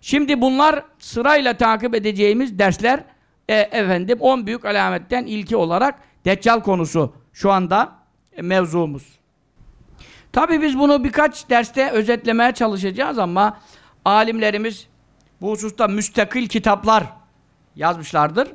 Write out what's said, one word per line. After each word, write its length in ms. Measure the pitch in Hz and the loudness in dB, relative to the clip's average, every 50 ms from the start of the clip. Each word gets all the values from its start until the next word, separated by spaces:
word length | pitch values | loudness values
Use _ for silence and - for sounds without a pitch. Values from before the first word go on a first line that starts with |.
Şimdi 400 | _ - - 285 294 269 294 254 | _ 0 0 0 2 2 0 2
bunlar 440 | 240 262 262 262 294 311 311 285 294 - _ _ | 2 0 2 4 4 2 2 0 -4 -12 _ _
sırayla 580 | - - - 226 240 277 302 294 277 247 233 | -18 -10 -8 -2 2 2 2 4 2 0 0
takip 380 | - 240 226 220 214 208 247 233 | 0 2 0 0 0 -2 -2 -2
edeceğimiz 640 | 226 202 214 208 190 208 208 208 233 269 262 208 180 | -2 -2 -2 0 2 2 2 2 2 0 -4 0 2
dersler. 460 | 208 190 180 - 202 233 262 285 - _ _ _ _ _ _ _ _ - | 2 2 2 2 0 0 0 0 -4 _ _ _ _ _ _ _ _ 0
E, 60 | 214 | 2
efendim, 640 | 214 208 208 - 233 208 185 185 175 180 185 240 226 | 2 2 2 0 -2 0 0 0 -2 0 -2 -2 2
on 260 | - 254 269 254 226 | 2 2 2 2 -2
büyük 180 | 196 226 240 - | -6 -8 -6 -6
alametten 640 | 208 202 202 190 190 185 175 175 - 240 247 247 | -4 -2 0 0 0 -2 -4 -6 -4 -4 -4 -4
ilki 300 | - 220 214 202 - 220 | -4 -8 -8 -6 -2 -2
olarak 380 | 220 175 165 170 185 233 277 285 - _ _ _ _ _ | 0 0 0 0 0 0 0 -2 -4 _ _ _ _ _
Deccal 380 | 180 196 196 - 233 233 233 - | -2 -2 2 2 2 2 2 2
konusu 520 | 202 190 180 165 156 - 165 151 - - - _ _ _ | 0 0 0 -2 -2 0 0 0 0 -4 -12 _ _ _
şu 200 | - - 196 196 | -2 0 2 2
anda, 400 | 185 180 165 185 202 240 - - _ _ _ _ _ _ _ _ | 2 2 0 0 0 0 -2 -4 _ _ _ _ _ _ _ _
e, 100 | 339 - | -12 -6
mevzumuz. 600 | 175 185 190 185 165 156 175 170 156 143 139 - _ _ _ _ _ _ _ _ _ _ _ - - - _ _ _ _ _ - - - - _ _ - | -2 0 0 0 0 -2 -2 -2 -2 -6 -12 -16 _ _ _ _ _ _ _ _ _ _ _ -20 -20 -20 _ _ _ _ _ -20 -20 -20 -20 _ _ -2
Tabii 300 | - 302 330 330 311 302 | 0 0 2 2 0 0
biz 160 | 302 269 262 | 0 0 2
bunu 260 | 285 285 285 285 247 | 2 4 4 2 0
birkaç 460 | 277 220 294 294 302 294 - - _ | -2 0 2 0 0 0 -4 -4 _
derste 400 | 254 233 233 - - 269 262 277 | 0 0 0 0 -2 -2 -2 0
özetlemeye 640 | - 220 214 214 240 226 - 233 226 226 233 247 240 | 0 -2 0 0 -2 -2 0 -2 0 2 2 2 2
çalışacağız 680 | - 240 220 208 190 185 196 185 208 269 - 294 233 | 0 -2 -2 -2 -2 -4 -6 -4 -4 -4 -4 -2 -4
ama 420 | 196 175 175 185 202 214 208 - _ _ - - _ _ _ _ _ | -4 -2 0 0 0 0 -2 -6 _ _ -20 -20 _ _ _ _ _
alimlerimiz 840 | 190 202 214 214 226 226 226 220 214 208 208 214 226 214 - - _ _ _ _ _ _ _ _ _ _ _ | 2 2 2 2 2 0 -2 -2 -2 -2 -2 -4 -6 -8 -10 -20 _ _ _ _ _ _ _ _ _ _ _
bu 100 | - 196 | -6 -6
hususta 380 | 214 202 196 220 208 - 233 208 | -6 -4 -6 -10 -4 -2 -2 0
müstakil 600 | 196 208 208 - _ - 208 208 - 254 247 202 | 0 -2 -4 -2 _ -2 -2 0 -2 -4 -4 -2
kitaplar 560 | - 226 - 226 202 196 190 214 220 214 175 120 - - _ _ _ _ _ _ _ _ _ _ _ | -4 -2 0 0 0 0 2 2 2 2 2 -2 -12 -20 _ _ _ _ _ _ _ _ _ _ _
yazmışlardır. 720 | 147 147 165 175 170 156 - - 160 147 151 160 202 269 277 | -4 -4 -4 -2 -4 -8 -4 0 0 0 0 0 -2 -4 -4